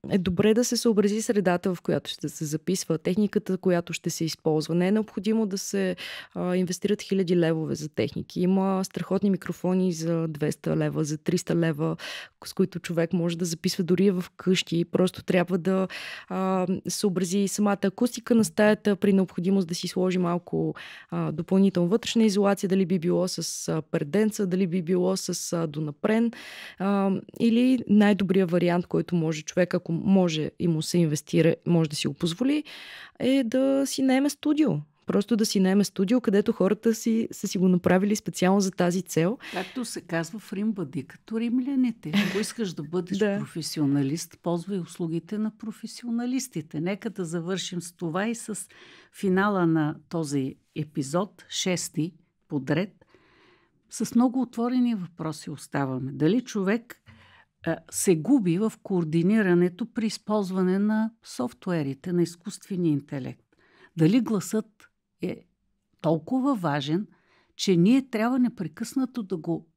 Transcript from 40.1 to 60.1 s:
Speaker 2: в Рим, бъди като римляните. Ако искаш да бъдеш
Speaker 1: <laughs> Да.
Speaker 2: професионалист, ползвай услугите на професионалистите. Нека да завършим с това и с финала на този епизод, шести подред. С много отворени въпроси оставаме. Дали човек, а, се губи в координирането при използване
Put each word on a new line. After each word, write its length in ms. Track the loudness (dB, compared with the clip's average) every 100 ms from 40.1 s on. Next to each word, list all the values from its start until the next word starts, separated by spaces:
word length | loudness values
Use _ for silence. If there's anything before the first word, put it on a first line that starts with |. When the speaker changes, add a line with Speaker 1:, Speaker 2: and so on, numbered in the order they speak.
| -6 -4 -10
Speaker 2:
в 140 | -10
Рим, 180 | -4 -4
бъди 320 | -4 -6 -6
като 360 | -10 -18 -8 -4
римляните. 720 | 0 0 0 0 0 -2 -2 0 0
Ако 100 | -2
искаш 340 | -4 -4 -6
да 100 | -6
бъдеш 340 | -6 -6 -4 0
Speaker 1:
<laughs> 40 |
Да. 180 | 0 0
Speaker 2:
професионалист, 1000 | -6 -8 -8 -2 2 2 0 -2 -8 -8
ползвай 360 | -4 -4 -4 -8
услугите 580 | -8 -8 -6 -6 -6 -4
на 200 | -4 -6
професионалистите. 1200 | -14 -12 -14 -12 -6 -4 -2 -4 -6 -8 -8 -6
Нека 280 | -4 -4 -8
да 160 | -8 -6
завършим 560 | -6 -4 -6 -4 -8
с 100 | -10 _
това 320 | -6 -4 -4
и 80 | -6
с 320 | -8 -12 -12 -20 -20 -20 _ -4
финала 480 | 0 2 2 2 2
на 280 | 2 0 -4 _
този 460 | -6 -2 -2 -4 -8 _ -10
епизод, 720 | -6 -6 -2 -2 -4 _ -12
шести 640 | -6 -2 -2 -4 -4 -4 -6 _ _ _
подред. 580 | -6 -2 -2 -2 _ _ _ _ _ _ _ _ _ _
С 260 | -8 0 4
много 260 | 4 2
отворени 540 | -4 -2 0 2 2 0
въпроси 540 | -6 -6 -8 -6 -10
оставаме. 600 | -12 -4 -2 -2 -2 -6
Дали 300 | 2 2 2
човек, 540 | 0 -4 0 -2 -4 -20 -20 -20 -20 _ _ _ -6
а, 120 | -6 -6
се 240 | -2 2 2
губи 420 | 4 4 4 2
в 160 | 0 -4
координирането 1080 | -4 -2 0 2 4 4 4 4 4 0 -8
при 120 | -4
използване 720 | -4